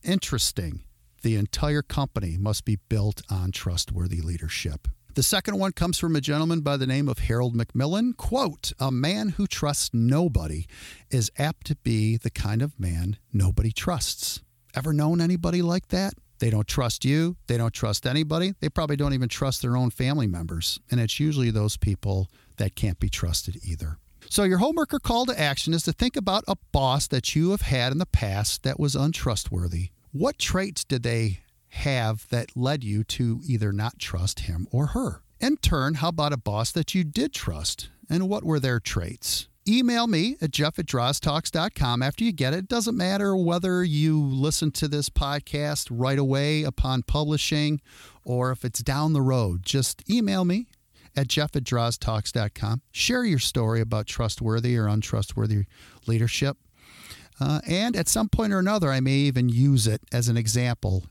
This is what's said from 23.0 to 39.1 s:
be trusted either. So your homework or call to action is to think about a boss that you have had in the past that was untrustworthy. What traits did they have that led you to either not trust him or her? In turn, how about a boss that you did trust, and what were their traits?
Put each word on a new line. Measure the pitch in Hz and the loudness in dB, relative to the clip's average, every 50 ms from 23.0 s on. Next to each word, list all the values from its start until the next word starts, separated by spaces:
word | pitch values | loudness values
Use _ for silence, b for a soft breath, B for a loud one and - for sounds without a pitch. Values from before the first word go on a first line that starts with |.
be | - 101 | -2 -2
trusted | - - - 82 82 - - - 90 - - | -2 -2 -2 -2 -2 -2 -4 -6 -10 -10 -6
either. | - 85 80 - 78 76 - _ _ _ B B B | -8 -6 -6 -4 -8 -8 -8 _ _ _ B B B
So | - - 202 | 0 2 2
your | 190 185 180 | 4 4 4
homework | 202 285 320 339 302 - - | 4 2 2 0 0 0 -2
or | 285 | -4
call | - - 247 233 254 | 0 0 0 2 2
to | 247 247 214 | 0 0 0
action | 156 143 139 - - - 165 | 0 0 0 0 0 0 0
is | 165 - | 0 0
to | - 160 | -2 0
think | - 233 247 - | 0 0 0 0
about | - 202 190 190 208 - | 0 -2 0 0 0 0
a | - 196 - - _ | -2 -6 -6 -6 _
boss | - 147 135 131 127 143 - - | 0 2 2 4 2 2 0 0
that | - 127 - - - | -2 -2 -2 0 0
you | 151 160 175 | 2 2 2
have | 196 208 - | 2 0 0
had | - 143 131 120 127 | 0 0 2 2 0
in | 135 151 | 0 -2
the | 185 | -4
past | - - - - 104 95 101 104 - - - - | 0 0 0 0 2 -2 -2 -2 -2 -4 -2 -2
that | 135 135 - | -4 -2 0
was | 147 143 131 | -2 -2 0
untrustworthy. | 139 139 151 165 - - 139 113 104 - - - 92 87 87 87 82 92 92 - _ _ - - | 0 0 0 0 0 -2 -2 -2 -2 -4 -4 -4 -4 -4 -2 -2 -4 -4 -4 -8 _ _ -12 -6
What | 139 175 269 294 _ | -2 -2 -2 0 _
traits | - - - 185 190 202 180 - - | -4 -2 0 0 0 -2 -4 -8 -4
did | _ 139 123 117 | _ -2 -2 0
they | 120 117 117 113 110 95 - - _ _ _ _ _ | 0 0 2 2 0 0 -2 -8 _ _ _ _ _
have | - - - 147 139 127 117 110 110 110 - - | -8 -4 -2 0 0 2 0 0 -2 -2 -4 -4
that | - 120 117 - - | -2 -2 -2 -4 -4
led | 127 123 131 147 151 127 | -2 0 0 0 0 -2
you | 107 104 104 110 | -2 0 0 0
to | - - - 127 117 113 120 - | -2 -2 -2 0 0 0 -2 -2
either | - 131 110 104 104 98 | -2 0 0 2 0 0
not | 101 110 117 - - | 0 -2 -4 -4 -6
trust | - - - 85 90 101 - - | -10 -6 -4 -2 -2 -2 -2 -2
him | - - 85 82 92 - | -4 -4 -4 -4 -4 -2
or | - 123 147 147 | 0 0 0 0
her? | - 240 269 180 - - - _ _ - | 0 -2 -2 -2 -4 -8 -14 _ _ -4
In | - 254 302 | 0 0 0
turn, | 285 - - 175 151 131 139 160 | 2 2 2 2 4 2 0 0
how | 143 139 170 | 0 0 -2
about | 175 160 147 147 147 | 0 0 0 0 0
a | |
boss | 131 - - 104 104 113 - - | -2 -2 -2 -2 -2 -2 -2 0
that | 170 156 - - | -2 -2 0 0
you | 190 180 | 0 0
did | 151 147 208 262 311 - | 0 0 -2 -2 -2 -2
trust, | - - - 85 73 82 - - - - - - _ - - | -6 -6 -6 -6 -4 -4 -6 -6 -8 -10 -18 -18 _ -8 -4
and | 151 170 190 185 | -2 -2 0 -2
what | 202 214 - | -2 -2 -2
were | 165 160 147 | 0 0 0
their | 127 131 123 117 | 2 2 0 0
traits? | - - - 101 87 87 | -2 -2 -4 -4 -4 -4